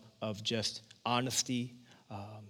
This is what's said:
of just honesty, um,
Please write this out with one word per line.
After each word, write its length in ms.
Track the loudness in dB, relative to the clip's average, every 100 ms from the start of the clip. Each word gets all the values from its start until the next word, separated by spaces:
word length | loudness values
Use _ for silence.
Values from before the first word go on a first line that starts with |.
| -10 -4
of 200 | -2 -2
just 400 | 0 2 2 -2 -12 -4 2
honesty, 680 | 4 4 2 2 0 -2 -6 -20 -20 -12
um, 360 | -10 -8 -10 -12